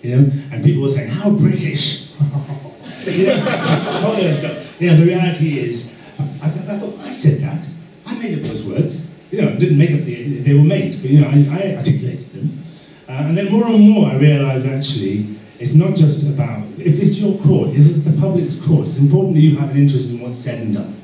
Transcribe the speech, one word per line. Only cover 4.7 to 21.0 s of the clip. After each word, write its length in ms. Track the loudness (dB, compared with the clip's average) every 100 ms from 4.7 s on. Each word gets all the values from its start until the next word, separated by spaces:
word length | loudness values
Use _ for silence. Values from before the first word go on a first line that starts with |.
| -4
You 120 | 4
know, 60 | 6
the 80 | 6
reality 540 | 2 -2 0 -2 -2
is, 360 | -4 -8 -10 -18 -20 -10 -10 -4
I, 80 | -6
th-, 180 | -4 -8
I 100 | -8
thought, 220 | -8 -12
"I 120 | -12
said 300 | 0 0 0
that. 260 | -4 -6 -10 -16 -20 -20 -12
I 100 | -8
made 220 | -6 -6
up 60 | -6
those 180 | -8
words." 460 | -6 -4 -4 -6 -12 -18 -10
You 100 | -2
know, 140 | -2 0
didn't 200 | 0 2
make 140 | 2
up 140 | 0 -4
the, 340 | -8 -8 -4
they 140 | 2
were 100 | 4
made, 380 | 4 2 -4 -6
but, 80 | 2
you 120 | 4
know, 60 | 4
I, 200 | 2 2 0
I 160 | -4 -4
articulated 540 | -2 -2 -2 -8 -14
them. 300 | -8 -8 -8 -18 -20 -20 -20 -14
Uh, 160 | -6 -2
and 100 | -2
then 140 | 0
more 140 | 0 4
and 240 | 6 8
more 200 | 6 2
I 60 | 4
realised, 480 | 4 4 0 -2 -2
actually, 600 | -4 -4 -4 -4 -4 -6 -10 -18 -8
it's 140 | 2
not 220 | 4 4 2
just 340 | 2 2 -2
about, 340 | -2 -4 -6 -10 -6
if 240 | -2 2
it's 160 | 2 2
your 200 | -2 2
court, 300 | 2 2 2
if 200 | 4 4
it's 120 | 4
the 120 | 0 0
public's 400 | 2 0 -2 -4
court, 280 | 0 0 0
it's 120 | 0
important 360 | 4 4 2 4
that 60 |
you 160 | 4 4
have 140 | 0
an 60 | 2
interest 320 | 2 2 -4
in 100 | -8
what's 180 | -10 -10
said 220 | -10 -8
and 160 | -6 -6
done. 200 | -6 -14